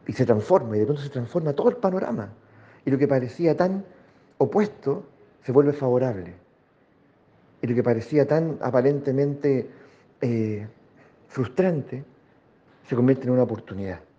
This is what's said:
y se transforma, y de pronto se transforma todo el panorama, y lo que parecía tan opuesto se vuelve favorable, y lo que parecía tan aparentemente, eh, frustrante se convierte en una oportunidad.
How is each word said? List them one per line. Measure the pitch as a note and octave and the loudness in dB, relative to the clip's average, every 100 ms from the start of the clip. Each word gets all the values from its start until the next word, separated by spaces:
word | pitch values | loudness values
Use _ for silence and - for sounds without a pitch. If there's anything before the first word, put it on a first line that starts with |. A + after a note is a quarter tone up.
| - | -8
y | |
se | A2 | -2
transforma, | B2 G#2+ G#2 F#3 A#2 G#2+ | 2 2 4 2 2 0
y | |
de | G#2+ | 0
pronto | D3 | -2
se | C#3 | -6
transforma | B2+ A#2+ F3 D#3 | -8 -6 -4 -2
todo | C#3+ A#3 | 0 0
el | A#3+ | 0
panorama, | F#3+ F#3 - A#3 G2+ - _ - - - | -2 -2 -4 -8 -10 -16 _ -20 -20 -10
y | - | -4
lo | C#3 | 0
que | C#3+ | 2
parecía | C3+ B2 - E3+ D3+ | 2 -2 0 0 2
tan | F3+ F#3+ - - - _ _ _ | 0 -2 -8 -20 -20 _ _ _
opuesto | C3 G3 G#3+ - C3+ E3 - _ - _ | 0 2 0 -2 -4 -4 -8 _ -20 _
se | - | 2
vuelve | C3 C#3+ | 4 4
favorable, | C#3+ C3 B2 C3 G2+ F2 F2 _ _ _ _ _ _ _ _ _ _ _ _ | 0 0 0 0 -4 -10 -18 _ _ _ _ _ _ _ _ _ _ _ _
y | A#2 | -2
lo | |
que | A#2+ | 0
parecía | B2 A2+ A2 D3+ C3+ | 2 0 2 2 4
tan | D3+ E3 D3 | 2 0 -4
aparentemente, | B2+ B2 C3 C#3+ C#3+ C3+ C#3+ C#3+ C#3+ C3 - - - _ _ _ | 0 2 2 0 -2 0 -2 0 0 0 -2 -14 -20 _ _ _
eh, | B2 A#2 A2 G#2 A2 _ _ _ _ _ _ | -2 -2 -2 -6 -10 _ _ _ _ _ _
frustrante | - A#2 - F#3 D#3+ - B2+ C#3 _ _ _ _ _ _ _ - | -6 -4 0 0 0 -6 -12 -14 _ _ _ _ _ _ _ -4
se | |
convierte | A#2+ B2 C3+ | 2 4 4
en | B2 | 2
una | B2+ | 2
oportunidad. | A#2 G#2+ - F#2+ G2 F2 - | 2 -2 -8 -8 -8 -10 -16